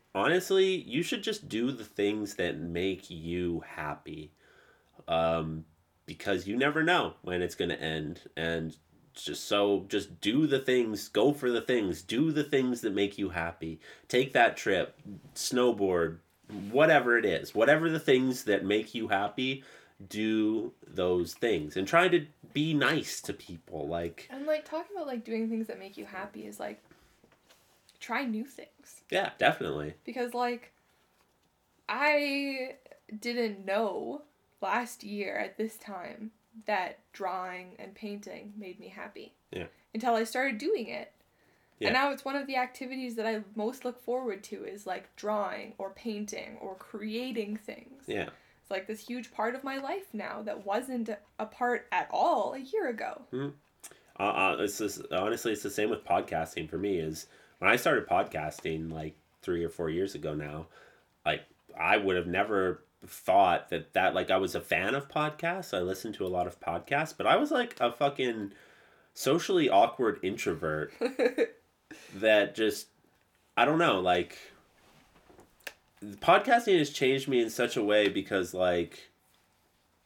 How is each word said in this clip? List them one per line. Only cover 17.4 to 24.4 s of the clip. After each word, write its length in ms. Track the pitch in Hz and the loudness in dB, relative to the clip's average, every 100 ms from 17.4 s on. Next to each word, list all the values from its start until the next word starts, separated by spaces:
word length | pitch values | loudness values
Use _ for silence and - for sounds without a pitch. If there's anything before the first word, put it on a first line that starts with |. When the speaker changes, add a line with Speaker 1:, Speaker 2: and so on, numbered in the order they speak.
| - | -2
Speaker 1:
Whatever 380 | 104 117 156 165 | 4 6 6 4
the 80 | 156 | 0
things 460 | 151 131 131 123 - | 4 6 4 0 2
that 200 | 98 92 | 2 4
make 300 | 104 110 120 | 2 0 -6
you 140 | 110 | 0
happy, 540 | 98 104 - 131 135 - - - _ 98 | 0 0 -2 -2 -4 -8 -20 -20 _ -10
do 680 | 107 110 110 107 110 117 - - | -2 2 4 2 2 -2 -10 -10
those 480 | - 90 90 82 - | 0 2 2 0 -2
things. 420 | 120 92 76 92 | 0 0 -2 -4
And 100 | 95 | 2
try 200 | 165 180 | 4 6
to 180 | 170 147 _ - | 4 0 _ -8
be 200 | 143 156 | -2 2
nice 480 | 147 131 156 - - | 4 4 2 -2 -8
to 120 | - | -8
people, 540 | - - 85 - 80 71 | -10 -10 -16 -10 -8 -4
like 400 | 85 85 - - | -2 -4 -8 -14
Speaker 2:
And, 160 | 262 | -8